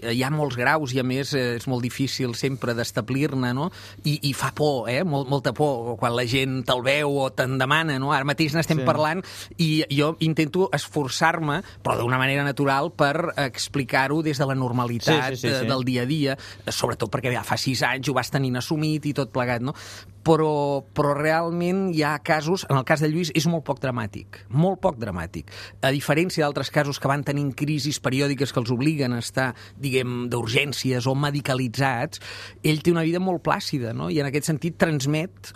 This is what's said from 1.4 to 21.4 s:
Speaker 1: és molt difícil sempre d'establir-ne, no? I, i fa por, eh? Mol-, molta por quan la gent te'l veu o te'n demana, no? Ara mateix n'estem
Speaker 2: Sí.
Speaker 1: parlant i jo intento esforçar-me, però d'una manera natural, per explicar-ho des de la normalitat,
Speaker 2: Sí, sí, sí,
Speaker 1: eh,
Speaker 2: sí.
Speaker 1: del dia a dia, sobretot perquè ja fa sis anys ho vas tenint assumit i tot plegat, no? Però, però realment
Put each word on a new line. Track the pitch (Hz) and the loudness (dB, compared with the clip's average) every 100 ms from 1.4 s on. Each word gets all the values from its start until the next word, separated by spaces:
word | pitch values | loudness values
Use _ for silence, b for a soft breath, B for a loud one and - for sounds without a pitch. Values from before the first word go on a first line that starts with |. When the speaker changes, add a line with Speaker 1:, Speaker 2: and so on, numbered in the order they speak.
| 123 117 | 0 -2
Speaker 1:
és | 135 | -2
molt | 123 | -2
difícil | 120 - 135 - 127 | -2 -2 -2 0 -4
sempre | 117 139 135 123 | -2 -2 -2 -2
d'establir-ne, | 117 117 - 107 135 151 135 123 | -2 -2 -4 -2 0 0 0 0
no? | 127 170 B B B | 0 -2 B B B
I, | 156 147 143 | -4 -2 -2
i | |
fa | 123 131 | -2 -4
por, | - 147 135 110 | 2 2 2 0
eh? | 127 | 0
Mol-, | 185 139 135 | 0 0 0
molta | 139 127 | 0 0
por | 117 151 123 117 113 | 2 0 0 -4 -2
quan | 120 120 | 0 0
la | 123 | 2
gent | 131 135 131 123 | 2 0 -2 0
te'l | 127 | 0
veu | 123 143 147 139 | 2 2 2 0
o | 131 | 0
te'n | - 127 131 | 0 0 2
demana, | 131 156 160 135 | 4 4 2 0
no? | 139 | 2
Ara | 147 | 0
mateix | 139 143 156 | 0 0 2
n'estem | 160 147 160 | 2 2 2
Speaker 2:
Sí. | 131 | 2
Speaker 1:
parlant | 147 151 175 - B B - | 2 2 0 -6 B B -2
i | 160 156 151 | 2 2 2
jo | 139 147 160 | 2 2 2
intento | 160 160 151 185 190 | 0 2 0 2 0
esforçar-me, | 147 - 156 131 - 160 170 156 151 - B | 0 -2 -2 -2 2 2 2 0 -2 -4 B
però | 135 113 | -2 0
d'una | 120 131 | 0 2
manera | 131 139 | 2 2
natural, | 143 139 139 135 165 | 0 0 2 2 0
per | - 143 151 170 143 | 2 2 2 -2 -2
explicar-ho | 139 - - 143 127 139 135 156 | -4 -4 -6 -4 0 2 2 2
des | 156 139 | 0 0
de | 139 | 0
la | |
normalitat, | 135 127 120 120 120 - 156 131 | 0 0 0 0 0 2 2 2
Speaker 2:
Sí, | 131 | -2
sí, | - | 0
sí, | |
Speaker 1:
eh, | 131 | 0
Speaker 2:
sí. | 127 | 0
Speaker 1:
del | 131 | -2
dia | 127 123 | 0 0
a | 123 | 0
dia, | 156 135 135 B B - | 0 0 -2 B B -8
sobretot | - 123 113 113 | -2 -2 -2 -2
perquè | 127 127 | -2 0
ja | 123 | -2
fa | 110 117 | 0 -2
sis | - 127 | 0 0
anys | 139 131 131 | 0 0 0
ho | |
vas | 127 120 | 0 0
tenint | 143 131 123 | 0 0 -2
assumit | - 156 156 156 147 | -2 -2 0 0 -2
i | |
tot | 143 123 | -2 -2
plegat, | 135 123 120 | -2 0 0
no? | 127 - B B B - | -2 -6 B B B -4
Però, | 156 156 156 151 143 139 - | 4 6 6 2 0 -2 -4
però | - 147 143 | 0 2 2
realment | 156 160 | 2 2